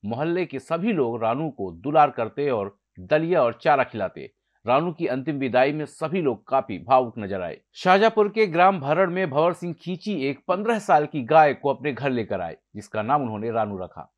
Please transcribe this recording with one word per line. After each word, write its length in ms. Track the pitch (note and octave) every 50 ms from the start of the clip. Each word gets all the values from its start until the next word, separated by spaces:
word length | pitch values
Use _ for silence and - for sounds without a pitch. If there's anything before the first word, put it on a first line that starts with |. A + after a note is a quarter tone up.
| -
मोहल्ले 400 | G2+ A2+ B2 D3+ E3 E3+ F3+ F3+
के 120 | D#3 - C3
सभी 340 | - - D#3+ E3+ E3+ D3+
लोग 300 | A3+ D#3+ C3+ A#2 A#2 A#2
रानू 260 | A2+ A2 A#2 C3+ D#3+ D#3
को 200 | B2 - G2 F#2
दुलार 380 | E2+ E2+ F#2 C#3 D3 D#3 D3 C#3+
करते 380 | - - A#2 G#2+ - - C#3+ C#3+
और 260 | B2+ A2 G2 G2+ - _ _ _ _ -
दलिया 420 | F#2 F2+ D3+ D#3 D#3+ E3 F3+ E3
और 160 | C3 A#2 A2+ _
चारा 220 | - E3 D3 C3+ B2
खिलाते। 460 | - - A2 F#2+ F2+ _ D#2 C2+ - _ _ _ _ _ _ _
रानू 280 | G#2+ B2 C#3 E3 F3+
की 140 | D#3+ - E3
अंतिम 320 | C#3+ B2+ C3 C3 D#3+ D3+ C#3
विदाई 340 | C3+ B2+ G#2+ B2 C3 C#3+
में 120 | D3+ D3+ D3+
सभी 360 | - - - D#3+ D#3 D#3+ F#3+
लोग 240 | E3 C3+ A#2 G2+ _ -
काफी 300 | C3 C3+ C3 - G#2+ F2
भावुक 400 | E2+ A2 C3 B2+ B2+ A#2+ - A#2+
नजर 240 | G#2 F#2+ G2 F#2+
आए। 180 | F2+ E2 - - _ _ _
शाहजहांपुर 540 | - - F#3 F#3 G3 G#3+ A3+ A3 A3 G#3 G#3
के 180 | G3+ A3 A3 G3
ग्राम 320 | D#3 E3 F3+ F#3+ G3 F3+
भरड़ 280 | C3 C3+ D#3 E3 F#3+ F3+
में 180 | E3+ F#3 F#3+ E3
भंवर 220 | C3 D3 D#3+ F3
सिंह 220 | F3 - - F3 D#3+
खींची 440 | _ - E3+ F#3 E3+ - G#3 G#3 D#3 C3
एक 140 | C#3 C#3+ - _ -
पन्द्रह 300 | - F3+ G#3 A3+ A#3 G#3+
साल 260 | - - F3 D3+ D3+
की 180 | D3 - D3+ B2
गाय 300 | A2+ D3+ D#3+ D#3 D3 C3
को 200 | - - C#3+ C3+
अपने 180 | A#2 A#2+ D3+
घर 180 | C3 A2 B2 C#3
लेकर 300 | B2+ A#2+ A2 F2 G#2 F#2
आए, 160 | F2 E2 D#2+ - _ _ _
जिसका 280 | G#2 G2+ - - A2
नाम 200 | G#2 A#2 C#3 D3+
उन्होंने 280 | C#3 A#2 A2 G#2 G#2+ A#2+
रानू 260 | A2 A2+ A2 G#2 G2+ F#2
रखा। 340 | F#2 - - - C#2 _ _